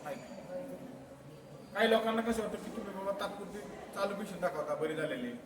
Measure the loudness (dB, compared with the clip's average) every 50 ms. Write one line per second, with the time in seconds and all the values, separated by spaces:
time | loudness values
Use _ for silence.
0 | -4 -4 -6 -6 -6 -10 -10 -10 -8 -6 -6 -6 -4 -4 -8 -8 -8 -10 -12 -12
1 | -12 -14 -14 -14 -14 -14 -14 -14 -14 -14 -14 -14 -14 -6 4 6 8 8 8 8
2 | 8 6 4 4 4 4 4 4 2 0 -2 -4 -6 -6 -6 -4 -6 -4 -4 -2
3 | 0 0 0 0 0 -2 -2 -4 -8 -6 -6 -8 -8 -8 -10 -10 -10 -8 0 2
4 | 2 2 2 0 -2 -4 -4 2 2 2 2 2 0 0 2 2 2 0 2 2
5 | 0 0 0 0 -2 -2 -4 -6 -8